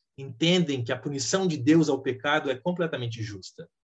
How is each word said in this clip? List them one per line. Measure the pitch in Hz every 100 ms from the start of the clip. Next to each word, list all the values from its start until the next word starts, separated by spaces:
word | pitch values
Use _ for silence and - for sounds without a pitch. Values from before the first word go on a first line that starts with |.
| _ -
entendem | 135 117 165 180 160 131
que | 117
a | 123
punição | 180 139 - 190 185
de | 139
Deus | 120 165 151
ao | 131
pecado | 135 - 147 151 147
é | 123
completamente | 180 180 165 135 120 113
justa. | 107 101 - - 82 _